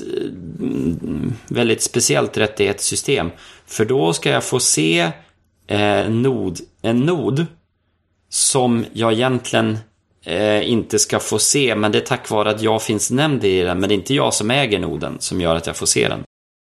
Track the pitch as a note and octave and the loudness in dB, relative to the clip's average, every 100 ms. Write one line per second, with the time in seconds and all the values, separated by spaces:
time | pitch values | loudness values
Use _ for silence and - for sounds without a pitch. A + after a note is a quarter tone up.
0 | - - - F2+ F2+ - - - C#2+ E2 | -8 -6 -6 -8 -12 -6 -4 -2 -2 -2
1 | - D2 - A2 - A2+ A#2 G#2+ - A#2+ | -4 -4 -4 -6 -6 -2 0 0 -2 0
2 | - C#3+ A#2 - G#2+ - G2+ G2+ - G#2+ | 0 2 0 0 0 2 0 0 -4 -4
3 | - B2+ E2+ - - - - - A2 C3 | -2 -2 -2 -8 -18 -20 -8 -2 0 2
4 | E3 D#3 D3 C3 - B2+ - - D#3+ E3+ | 2 0 0 0 0 0 0 2 2 2
5 | E3+ - - _ _ _ - G#2 G#2 G2+ | 0 -4 -14 _ _ _ -4 0 2 2
6 | G2 A2+ C3+ A#2+ F#2+ E2 - _ A2+ A#2+ | 2 2 2 0 -2 -6 -12 _ 0 2
7 | D3 F3 G#2+ C3+ E3 - _ _ _ _ | 2 0 0 0 -2 -6 _ _ _ _
8 | _ _ _ - - C#3 B2 A#2 - - | _ _ _ -2 0 2 2 2 -2 0
9 | A#2 A2 C3 B2 - A#2 A2+ A2 - _ | 2 2 2 0 0 0 2 0 -6 _
10 | _ _ E2+ F2 G#2+ G#2 F2 A#2 F2 G#2+ | _ _ -6 0 2 2 2 0 0 0
11 | - G#2+ - G#2+ - D3 C3 G#2 G#2+ A2+ | 2 0 0 0 2 2 2 2 2 0
12 | - B2 - A2 G#2 G#2+ A2 A2 - G#2+ | 0 -4 -2 0 2 0 0 0 0 -2
13 | - B2 D#3 C3+ G2+ F#2 F2+ F2+ F#2+ G#2 | 0 0 2 2 2 2 2 0 0 0
14 | - C#3 B2 - G#2 C3+ B2+ G2 E2+ D2+ | 0 0 2 0 0 0 2 0 -2 -4
15 | D2 - - F2+ E2+ E2 E2 D#2+ D#2+ B1+ | -6 -8 -6 -2 0 0 -2 -4 -2 2
16 | A1+ G#1 - _ _ _ _ | 0 -2 -10 _ _ _ _